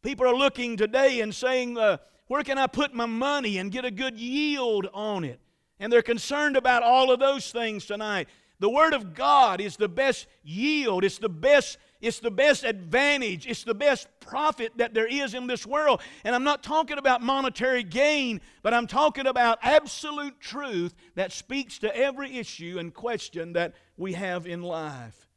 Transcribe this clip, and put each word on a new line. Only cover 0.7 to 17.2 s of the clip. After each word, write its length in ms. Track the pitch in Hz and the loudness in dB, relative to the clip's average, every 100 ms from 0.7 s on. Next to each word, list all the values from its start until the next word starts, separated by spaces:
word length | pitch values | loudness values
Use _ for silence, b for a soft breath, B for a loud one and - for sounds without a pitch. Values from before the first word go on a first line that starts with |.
| 220 | -2
today 420 | 214 254 269 247 | 0 4 4 2
and 160 | 214 - | -4 -4
saying, 420 | 254 262 247 240 | -2 0 -2 0
uh, 200 | 214 170 b b b | 2 0 b b b
"Where 160 | 277 | -4
can 140 | 269 269 | -2 0
I 100 | 262 | 0
put 260 | 247 285 | 0 -2
my 120 | 247 233 | -2 -4
money 520 | 226 269 285 233 196 | -2 0 0 -2 -4
and 120 | 196 | -4
get 140 | 226 | -6
a 80 | 247 | -6
good 260 | 196 262 220 | -4 -6 -6
yield 720 | 240 277 302 285 247 208 185 | -6 -2 -2 -2 0 -2 -2
on 320 | 190 214 196 151 | -6 -6 -4 -6
it?" 160 | 120 _ _ _ _ | -10 _ _ _ _
And 100 | 208 | 2
they're 100 | 240 | 2
concerned 540 | 226 233 - 285 294 269 | 4 -4 -2 0 2 2
about 260 | 254 247 | 4 4
all 300 | 233 254 262 | 6 6 6
of 80 | 247 | 4
those 320 | 269 277 - | 4 0 -4
things 340 | 233 226 214 - | -4 -4 -6 -8
tonight. 440 | 208 214 196 156 b b b | -8 -4 -4 -6 b b b
The 100 | 196 | 0
Word 240 | 262 320 | 4 4
of 200 | 285 196 156 | 2 -4 -2
God 440 | 277 285 240 185 | 4 6 6 4
is 160 | 202 - | -6 -2
the 140 | 208 | -4
best 380 | 170 269 - - b | 0 0 0 -6 b
yield. 600 | 147 175 277 302 254 185 | -12 -4 0 0 0 2
It's 140 | 190 - | 0 0
the 100 | 220 | -6
best 500 | 160 247 285 - - b b | 0 6 6 4 -10 b b
it's 180 | 226 - | -6 -4
the 120 | 226 | -6
best 320 | 196 294 277 | 2 4 4
advantage. 840 | 262 208 170 233 285 285 233 185 - | 0 -6 -2 0 2 0 -2 -6 -8
It's 180 | 233 | -10
the 120 | 226 214 | -6 2
best 320 | 285 262 - _ | 2 2 -4 _
profit 540 | - 254 302 302 226 240 | -10 -2 -2 0 -6 -2
that 160 | 233 | -2
there 140 | 226 226 | 0 0
is 260 | 277 277 | -2 -4
in 140 | 240 247 | -6 -6
this 180 | 247 208 | -6 -4
world. 360 | 285 302 247 B B | 0 2 2 B B
And 100 | 202 | -2
I'm 100 | 247 | 0
not 200 | 277 285 | 0 -2
talking 340 | - 302 311 285 | 0 0 0 0
about 240 | 269 247 | 2 2